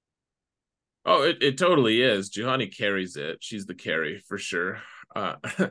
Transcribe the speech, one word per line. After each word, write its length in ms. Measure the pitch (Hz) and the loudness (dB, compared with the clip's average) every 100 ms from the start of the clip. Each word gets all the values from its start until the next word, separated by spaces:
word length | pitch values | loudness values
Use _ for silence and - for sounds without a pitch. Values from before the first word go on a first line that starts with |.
| _ _ _ _ _ _ _ _ _ _ | _ _ _ _ _ _ _ _ _ _
Oh, 180 | - 175 | 2 4
it, 200 | 151 165 | 4 2
it 160 | 143 135 | 0 2
totally 440 | 180 156 117 113 | 4 6 4 4
is. 280 | 127 101 98 | 4 2 -2
Juhani 440 | 101 123 131 101 | -6 -2 -2 -4
carries 420 | - 104 98 92 76 | -4 -2 -2 -4 -6
it. 220 | 76 - | -8 -8
She's 240 | - 110 | -10 -12
the 100 | 95 | -10
carry 480 | 87 - 80 76 90 - | -10 -4 -2 -2 -6 -10
for 80 | 98 | -10
sure. 460 | - 90 92 - - - - - | -6 -4 -4 -6 -14 -20 -10 -6
Uh, 200 | 92 - 120 - - | -6 -6 -8 -2 -4